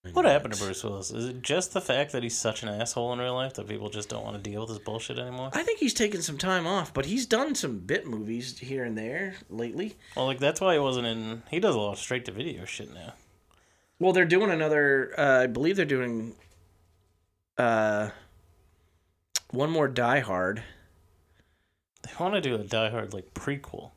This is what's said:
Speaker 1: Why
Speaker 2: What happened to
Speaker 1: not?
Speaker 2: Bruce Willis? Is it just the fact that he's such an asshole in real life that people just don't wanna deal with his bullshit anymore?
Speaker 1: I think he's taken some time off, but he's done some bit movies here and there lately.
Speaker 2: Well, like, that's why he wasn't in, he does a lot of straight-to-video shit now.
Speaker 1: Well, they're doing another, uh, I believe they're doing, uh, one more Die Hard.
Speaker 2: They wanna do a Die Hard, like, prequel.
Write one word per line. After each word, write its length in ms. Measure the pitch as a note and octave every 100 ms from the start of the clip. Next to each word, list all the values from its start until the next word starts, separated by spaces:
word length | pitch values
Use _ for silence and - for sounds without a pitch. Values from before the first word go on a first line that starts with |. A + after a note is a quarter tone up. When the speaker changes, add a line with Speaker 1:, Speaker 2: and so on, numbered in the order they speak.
Speaker 1:
Why 80 | F2+
Speaker 2:
What 120 | D#4
happened 300 | E4 D3 A#2+
to 60 | G#2
Speaker 1:
not? 60 | G2
Speaker 2:
Bruce 160 | F#2
Willis? 280 | A2 G2 F#2+
Is 160 | A2+ B2
it 160 | B2+
just 320 | B2+ D#3+ F3
the 60 | F#3+
fact 300 | - C3 D3
that 100 | B2+
he's 140 | A#2 A2+
such 260 | A2+ G#2+
an 60 | A2
asshole 420 | G#2 A#2 B2 A#2+
in 60 | B2
real 160 | B2
life 200 | B2+ C3
that 140 | - A2
people 220 | G#2+ G#2
just 180 | G#2 G#2
don't 160 | A2+
wanna 140 | A2 G#2
deal 220 | G2+ G#2
with 80 | A2+
his 80 | G#2+
bullshit 400 | A2 A2 A2+ A#2+
anymore? 320 | B2 B2+ C3
Speaker 1:
I 100 | F#3+
think 140 | E4+ G#4+
he's 120 | C4+
taken 280 | - G#3+ G3
some 160 | E3 C#3
time 280 | F#3 F#3 E3+
off, 280 | G3 D3+
but 100 | C3+ C#3
he's 200 | A#3+ A#3+
done 280 | A3+ D4+
some 240 | C#4 D3 G#2+
bit 260 | F2+ - C3+
movies 520 | A2 G#2+ A#2 B2+ -
here 260 | B2+ C3+
and 120 | A#2+ A2
there 380 | A2 D#3 G3 F#3 -
lately. 460 | G#2+ A#2+ D3 G#3 - - -
Speaker 2:
Well, 80 | C3
like, 120 | B2+
that's 220 | C#3+ D3+
why 120 | F#3+
he 40 | D#3+
wasn't 260 | C#3 B2+ A#2
in, 340 | A2+ A2 A2+ -
he 100 | E3
does 140 | G#3
a 40 | A#2+
lot 140 | G#2
of 60 | G2+
straight-to-video 680 | - B2+ B2 G2 D#3+ B2+
shit 280 | - - -
now. 180 | C#2+ - - _ _ _ _ _ _ _ _
Speaker 1:
Well, 140 | F#3
they're 120 | F#3
doing 260 | E3 F#3 G#3+
another, 600 | E3 D#3 D3+ C#3+ C3+ C3 -
uh, 240 | C#3+ C3
I 40 | B2+
believe 300 | A#2 D#3 G3
they're 80 |
doing, 500 | D#3 C3 B2 A2+ A2+ - _ _ _ _ _ _ _ _ _ _ _ -
uh, 520 | A#2+ A2+ G#2+ G#2 G#2+ - - - _ _ _ _ _ _ _ _ _ - -
one 200 | A#2+ D3+
more 180 | E3 C#3
Die 320 | B2 A#2+ C#3
Hard. 420 | A2+ F#2 F#2 A2 - - - _ _ _ _ _ _ _ _ _ _ _
Speaker 2:
They 100 | - -
wanna 220 | F3+ G3+
do 140 | C#3+
a 40 | A2
Die 260 | G2+ A#2 A2
Hard, 220 | A#2 F#2+
like, 220 | G2 -
prequel. 560 | - - C#3 - - -